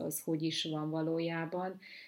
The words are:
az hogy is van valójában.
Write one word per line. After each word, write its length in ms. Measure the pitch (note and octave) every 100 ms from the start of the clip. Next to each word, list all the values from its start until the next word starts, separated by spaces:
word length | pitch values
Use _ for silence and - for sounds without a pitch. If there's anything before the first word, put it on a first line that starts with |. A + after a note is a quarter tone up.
az 180 | E3 D3+
hogy 180 | - D#3+
is 220 | D#3+ D#3
van 260 | E3 D#3 D3+
valójában. 880 | D#3+ D#3+ E3 E3 E3 E3 F3+ F#3 F#3+ - -